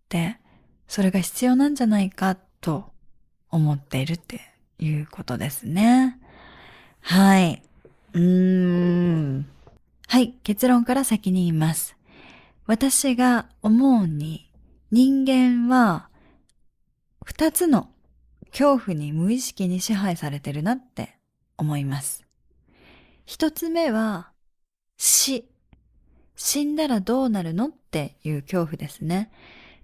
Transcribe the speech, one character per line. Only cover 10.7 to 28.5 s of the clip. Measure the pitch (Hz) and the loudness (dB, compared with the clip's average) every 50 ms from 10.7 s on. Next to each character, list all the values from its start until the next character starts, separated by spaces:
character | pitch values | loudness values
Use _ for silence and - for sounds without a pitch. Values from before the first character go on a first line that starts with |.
| 247 240 233 | 4 4 2
か | - 254 | 2 0
ら | 269 269 | -2 0
先 | - 220 208 - 190 185 | 0 -2 -2 0 0 0
に | 185 | 0
言 | 180 | 0
い | 170 160 | 0 0
ま | 156 156 160 156 | 0 0 0 -2
す。 | - - - - _ _ _ - - - - - - _ _ _ _ _ | -4 -6 -10 -14 _ _ _ -20 -20 -20 -20 -20 -20 _ _ _ _ _
私 | - 226 220 269 269 - - - 269 247 | -2 0 0 2 0 0 0 0 0 2
が | 240 254 247 247 226 - - _ _ | 2 2 2 2 2 -2 -6 _ _
思 | - 214 220 240 269 269 254 220 190 | 0 2 4 4 6 4 4 4 2
う | |
に、 | 165 156 147 151 156 156 - - _ _ _ - _ _ _ _ _ | 0 -2 -4 -6 -8 -8 -12 -14 _ _ _ -20 _ _ _ _ _
人 | 214 240 254 269 269 269 262 | 4 4 4 4 4 2 2
間 | 269 262 254 254 247 247 240 233 | 2 2 4 4 4 2 2 0
は | 240 254 254 240 202 165 - - _ _ _ _ _ _ _ _ _ _ _ _ _ _ _ _ _ _ _ _ _ _ _ - | 2 2 4 4 2 0 -2 -6 _ _ _ _ _ _ _ _ _ _ _ _ _ _ _ _ _ _ _ _ _ _ _ -20
二 | - - - 302 320 | -14 -4 -2 -2 0
つ | - - 359 | 0 0 2
の | 330 262 190 - - _ _ _ _ _ _ _ _ _ _ - - | 2 2 2 0 -4 _ _ _ _ _ _ _ _ _ _ -20 -12
恐 | - - 277 285 277 240 | -2 0 2 2 2 2
怖 | - 196 170 | 0 -4 -6
に | 147 147 147 | -6 -6 -4
無 | 151 160 170 202 240 | -4 -2 0 0 0
意 | 262 | -2
識 | - - - - 190 | -4 -8 -6 -4 -4
に | 175 180 185 | -2 -2 -4
支 | - - 220 | -2 -2 -2
配 | 190 202 190 170 | -2 -2 -2 -4
さ | - - 147 | -4 -6 -8
れ | 139 143 | -8 -8
て | - 147 139 | -8 -8 -6
る | 151 156 | -4 -2
な | 208 254 | -2 -4
っ | |
て | 262 - _ _ - - - _ _ _ _ _ _ _ _ _ | -4 -6 _ _ -14 -14 -14 _ _ _ _ _ _ _ _ _
思 | - 156 151 147 | -6 -4 -4 -4
い | 143 139 | -4 -4
ま | 135 135 139 | -6 -6 -6
す。 | 135 - - - _ _ _ _ _ _ _ _ _ _ _ _ _ - - _ _ _ _ _ _ | -8 -10 -12 -12 _ _ _ _ _ _ _ _ _ _ _ _ _ -20 -20 _ _ _ _ _ _
一 | - - - 320 311 | -18 -6 -4 -4 -4
つ | 311 - 330 | -2 -4 -6
目 | 330 330 339 330 277 | -4 -2 -2 -2 0
は | 214 220 220 220 202 165 170 - _ _ _ _ _ _ _ _ _ _ _ _ _ - | -2 -2 -2 -4 -6 -8 -12 -16 _ _ _ _ _ _ _ _ _ _ _ _ _ -4
死。 | - - - - - 269 262 226 - _ _ _ _ _ - _ _ _ _ _ _ _ _ _ _ _ _ | 0 0 2 2 2 0 -2 -6 -8 _ _ _ _ _ -20 _ _ _ _ _ _ _ _ _ _ _ _
死 | - - - - 285 294 | -8 -6 -4 -2 -2 -2
ん | 294 302 | -2 -2
だ | 311 311 | -2 -2
ら | 285 240 208 | 0 -2 -2
ど | 185 - 240 262 269 | 0 0 0 0 0
う | 247 | 0
な | 214 190 | -2 -2
る | 170 160 160 | -4 -4 -4
の | 185 247 311 | -4 -4 -4
っ | |
て | - _ _ _ - 156 143 - - _ - | -6 _ _ _ -6 -6 -6 -8 -10 _ -8
い | 151 151 | -6 -6
う | 143 139 | -6 -6
恐 | - | -4